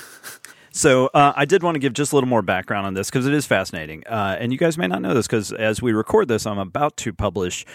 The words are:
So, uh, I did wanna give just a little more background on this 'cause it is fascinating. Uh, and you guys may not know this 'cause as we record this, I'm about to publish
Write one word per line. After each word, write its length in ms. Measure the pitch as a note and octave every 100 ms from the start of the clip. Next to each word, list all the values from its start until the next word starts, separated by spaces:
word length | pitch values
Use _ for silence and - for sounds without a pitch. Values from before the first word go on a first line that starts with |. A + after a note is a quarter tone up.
| - - - - - - _
So, 380 | - D#3 B2+ C3
uh, 180 | D3+ C#3+ C#3
I 80 | C#3
did 180 | F#3
wanna 160 | E3+ D#3
give 140 | C3+
just 180 | A#2+ C#3+
a 40 | C#3+
little 120 | B2+
more 120 | A#2
background 440 | F#2 F#2 - G#2 G2
on 80 | F#2+
this 140 | G2+
'cause 160 | C3 C3
it 80 |
is 120 | D3 -
fascinating. 580 | G#2 F#2 F2+ D#2 D#2 -
Uh, 280 | A2+ G2 F#2
and 120 | A#2+
you 60 | C3
guys 200 | E3+ D#3+
may 100 | F3+
not 140 | F#3
know 120 | -
this 120 | C3 G#2
'cause 260 | A2+ G2+
as 280 | - A2 G#2+
we 120 | B2
record 340 | A2 A2 G#3+ E3
this, 180 | A2 A2
I'm 120 | G2+
about 400 | F#2+ C#3 D3 -
to 160 | A#2
publish 520 | F#2 G#2 F#2 F2+ - -